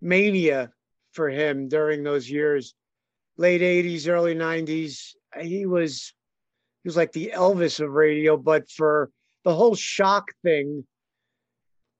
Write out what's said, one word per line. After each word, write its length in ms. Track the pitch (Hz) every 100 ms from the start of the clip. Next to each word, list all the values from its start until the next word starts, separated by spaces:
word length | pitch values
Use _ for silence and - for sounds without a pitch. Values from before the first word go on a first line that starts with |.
mania 680 | 175 185 208 190 160 139 120 _ _ _ _
for 160 | - 151
him 380 | 135 151 139 135
during 340 | 156 151 147
those 240 | 147 143 120
years, 460 | 147 151 147 123 - _ _ _ _ _ -
late 240 | 175 175
eighties, 460 | 180 175 175 165 151
early 260 | 175 170
nineties. 840 | 165 160 165 156 160 156 131 - - _ -
He 280 | 165 190 190
was, 440 | 180 160 127 - - _ _ _ _ _ _
he 60 | 180
was 100 | 165
like 140 | 165
the 200 | 160 190 185
Elvis 440 | 185 190 165 -
of 120 | 151
radio, 440 | 143 156 151 156 151
but 320 | 131 156 -
for 400 | - 156 151 131 _ _ _
the 100 | 185
whole 220 | 165 233 196
shock 560 | - - 196 202 202 -
thing, 420 | 175 151 143 147 - _ _ _ _ _ _ _ _ _ _ _